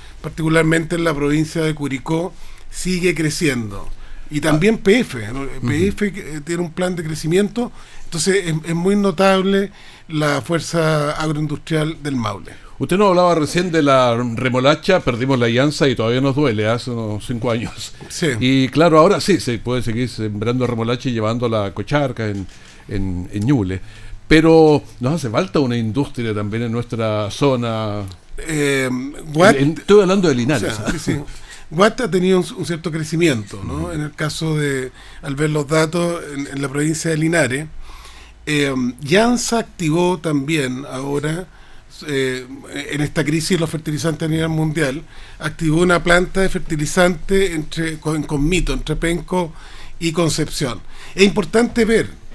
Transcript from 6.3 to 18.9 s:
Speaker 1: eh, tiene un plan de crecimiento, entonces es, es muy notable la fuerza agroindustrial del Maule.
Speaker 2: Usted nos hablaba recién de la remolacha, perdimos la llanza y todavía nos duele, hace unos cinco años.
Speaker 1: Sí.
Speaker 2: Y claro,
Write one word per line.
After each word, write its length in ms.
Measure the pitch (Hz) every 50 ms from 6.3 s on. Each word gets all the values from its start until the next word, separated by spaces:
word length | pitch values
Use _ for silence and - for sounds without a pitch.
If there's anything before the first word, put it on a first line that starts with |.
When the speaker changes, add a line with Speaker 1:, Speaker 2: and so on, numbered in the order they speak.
| 151
Speaker 1:
eh, 40 | 156 147
tiene 200 | 160 170 170 175
un 100 | 160 160
plan 220 | 180 180 185 185
de 80 | 170 170
crecimiento, 720 | 156 160 - - 151 170 190 208 196 - 240 240 247 - - - - - - -
entonces 420 | - - 165 - 196 185 202 180
es, 80 | 170 151 156 156
es 120 | 170 165
muy 200 | 170 175 196 202
notable 800 | 208 202 196 185 - 190 196 190 190 185 196 196 196 202 196 - - - - - - - -
la 340 | 156 151 151 147 143 139 -
fuerza 720 | - 170 160 - - - 170 160 156 156 151 147 147 151
agroindustrial 840 | - 160 156 156 147 156 147 147 - - - 160 156 151 156 165 151 143
del 140 | 147 139
Maule. 360 | 123 110 104 101 92 - - - - - - - -
Speaker 2:
Usted 200 | - 143 175 190
nos 100 | 214 196
hablaba 260 | 180 175 180 175 170
recién 380 | 160 151 143 - 175 180 185 160
de 100 | 165 147
la 320 | 143 135 131 127 123 117 117 123 120 117
remolacha, 640 | 110 131 131 120 127 127 139 160 156 - - 190 175
perdimos 380 | - 139 120 110 127 135 135 123
la 100 | 120 117
llanza 400 | 117 120 139 151 143 - 156 139
y 80 | 120
todavía 240 | - 110 113 120 127
nos 160 | 139 139 127
duele, 320 | 139 151 131 110 107 107 110
hace 220 | 117 120 - 123
unos 340 | 120 117 113 107 104 104 -
cinco 240 | - 123 113 113 123
años. 440 | 113 120 113 - - - - - - - - -
Speaker 1:
Sí. 180 | - - 175 151 117 110
Speaker 2:
Y 300 | 120 127 135 135 131 120
claro, 300 | - 139 165 175